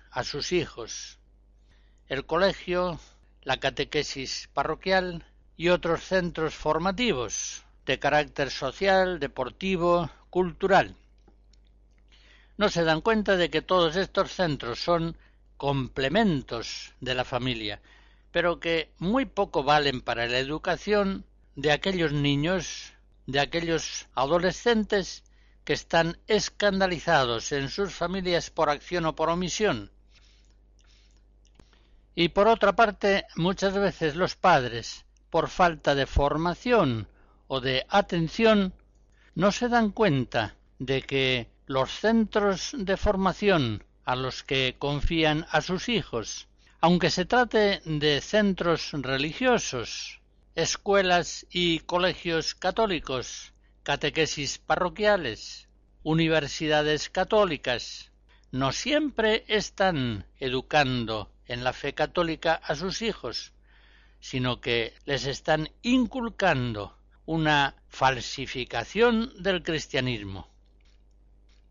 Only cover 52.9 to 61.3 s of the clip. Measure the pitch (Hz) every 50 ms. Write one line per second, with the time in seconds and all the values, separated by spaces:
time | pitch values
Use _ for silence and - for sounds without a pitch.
52.9 | 180 139 - 147 131 123 107 - - - - - _ _ _ _ _ _ - -
53.9 | 143 135 160 147 131 160 156 - - 151 139 131 - - _ - 156 156 175 160
54.9 | 160 220 208 214 208 185 151 117 104 - - - - - - _ _ _ _ _
55.9 | _ - - 151 160 165 165 160 160 156 143 127 - - 160 151 151 151 147 151
56.9 | 151 147 - - - 180 185 - 220 214 202 180 147 120 - 131 123 113 - -
57.9 | - - - - _ _ _ _ - _ _ _ - 131 135 131 - - - 247
58.9 | 294 302 311 269 - - 220 214 220 226 - - 214 208 - - - - 196 190
59.9 | 170 139 127 120 107 98 - - _ - 135 127 127 127 - - 156 151 139 127
60.9 | 127 123 113 110 110 107 92 -